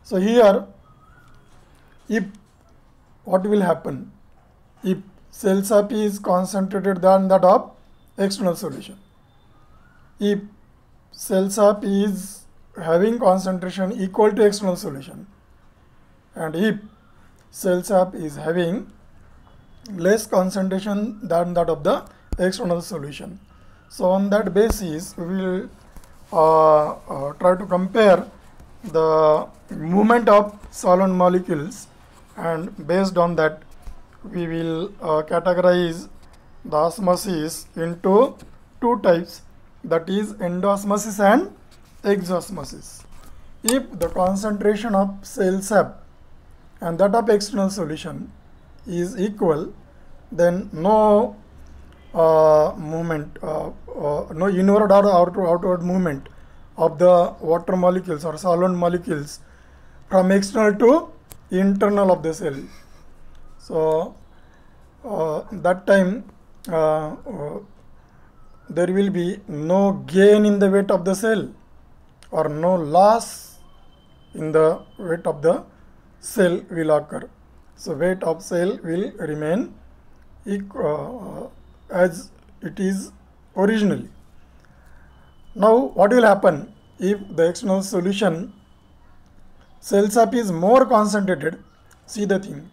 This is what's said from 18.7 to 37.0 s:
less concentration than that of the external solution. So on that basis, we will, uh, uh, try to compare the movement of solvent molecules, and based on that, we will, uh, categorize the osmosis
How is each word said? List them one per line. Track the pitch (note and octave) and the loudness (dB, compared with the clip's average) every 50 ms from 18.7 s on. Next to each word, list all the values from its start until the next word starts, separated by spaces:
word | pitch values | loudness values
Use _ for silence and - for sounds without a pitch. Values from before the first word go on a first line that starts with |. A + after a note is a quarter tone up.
| F#3 B3 - - - - - - - - - - - - - - - - _ - - - - A3 G3+ | -4 -6 -8 -14 -20 -20 -20 -20 -20 -20 -20 -20 -20 -20 -20 -20 -20 -20 _ -20 -20 -20 -18 -14 -10
less | F3 E3 F#3 G#3 A3 A3 | -4 0 0 0 0 -2
concentration | - - G3 F#3 F#3 G3+ G3+ F#3+ F#3+ F#3+ F#3+ G3 G#3 G3+ G3+ G#3+ B3 - - - | -2 0 0 0 0 -4 -4 -4 -2 -4 -4 -4 -4 -4 -4 -4 -6 -8 -12 -6
than | E3+ E3 E3+ F3 F3+ F3 | -2 -2 -2 -2 -2 -2
that | F3 E3+ E3+ | -2 -2 -2
of | D#3 C#3+ C#3+ | -4 -2 -2
the | F#3 B3+ C#4+ - - - _ _ - - | -2 -2 -2 -4 -14 -20 _ _ -10 -6
external | - F3 F#3 F#3+ - - F3 F3 F3 | -2 -2 -2 -2 -4 -4 -4 -4 -6
solution. | E3+ - F#3+ D#3 C#3 D3 C#3+ - D3 - F3 - - _ - - - - - - _ | -6 -10 -12 -12 -12 -12 -14 -16 -16 -16 -18 -20 -20 _ -20 -20 -20 -20 -20 -20 _
So | _ - - G3 F3+ | _ -8 -2 0 0
on | F#3 G3 G3 G3+ | 2 2 0 0
that | G3 G#3+ A3 F#3+ E3+ | 0 0 0 0 2
basis, | G3 A3 A3+ - - G3 E3+ D3+ D#3 F#3+ - - | 2 2 2 0 -6 -8 -8 -8 -10 -12 -14 -14
we | - F3 | -12 -10
will, | E3+ F#3+ F#3+ F#3+ F#3 F3+ F#3 A#3+ - - - - - - - - - - - - _ G#3 | -8 -6 -6 -4 -4 -6 -6 -8 -12 -18 -20 -20 -20 -20 -20 -20 -20 -20 -20 -18 _ 0
uh, | F3 D#3 D#3+ D#3+ D#3 D#3 D#3 D3+ D3+ D3+ D3+ | 2 4 4 4 6 6 6 4 4 2 -2
uh, | - - - - - C#3 C#3 C#3+ D3+ | -6 -12 -12 -12 -10 -8 -8 -8 -8
try | - F3+ F3+ F#3 | 0 2 2 2
to | F3+ G3+ | 2 -2
compare | F3+ F3+ F3+ F#3 F#3 F#3+ A#3 A3 G3+ F3+ F3 - - - - - - - - - - - - - | -4 -2 -2 -2 0 2 4 6 6 6 4 2 -8 -16 -20 -20 -20 -20 -20 -20 -20 -20 -20 -18
the | G3+ D3+ D#3+ D#3+ D#3+ D#3 D#3 D#3 D#3 D3+ D#3+ - - - - _ - | -4 0 0 2 4 4 4 4 4 4 2 0 -6 -16 -20 _ -14
movement | F#3 D3+ D3+ E3 F3+ G3 G#3+ A3 A#3 A#3+ A3 | -12 -10 -6 0 2 2 4 4 4 4 6
of | G3+ G3+ G#3 G3+ G#3 - - - - | 6 6 6 4 2 -8 -16 -20 -18
solvent | - - - F#3 F3+ F#3 G3 F#3+ F#3 | -14 -4 2 2 4 4 4 0 2
molecules, | F3+ F3+ F3+ F3+ F3+ F3+ - F3 D3 C#3+ G3 - - - - _ - - _ - - - _ - | 4 4 4 4 2 0 -2 -4 -6 -6 -8 -12 -16 -20 -20 _ -20 -20 _ -20 -20 -20 _ -14
and | - F3 E3 E3 D#3 E3+ - - - D3+ | -8 -6 -6 -6 -6 -8 -10 -14 -14 -6
based | C#3+ E3+ F#3+ G3 F#3+ F#3 | -2 -2 0 0 0 0
on | F3+ E3+ F3 F3 | 0 0 0 2
that, | D#3+ D#3 D#3 D#3 - - - - - - - - - - _ - - - G3+ G#3+ | 0 0 0 -2 -4 -20 -20 -20 -20 -18 -18 -18 -18 -20 _ -20 -20 -20 -12 -8
we | F3 E3+ | -8 -6
will, | E3 E3 E3 E3 E3 D#3+ D#3+ F3+ G#3 - - | -6 -6 -6 -4 -6 -6 -6 -8 -10 -12 -10
uh, | - E3 D#3 D#3 D#3 | -4 -2 -2 -2 -2
categorize | - F3 E3+ D#3+ F#3 F3+ F3+ F3+ F3+ F3+ F3+ F3 E3+ E3 E3+ D3+ - - - - - - - - - - - - | -2 -4 -2 0 0 0 2 4 4 4 4 0 -2 -4 -8 -12 -16 -20 -20 -20 -20 -20 -20 -20 -20 -20 -20 -12
the | E3+ D#3 | -4 -2
osmosis | D3+ D#3+ E3+ E3 - | 0 0 0 -2 -2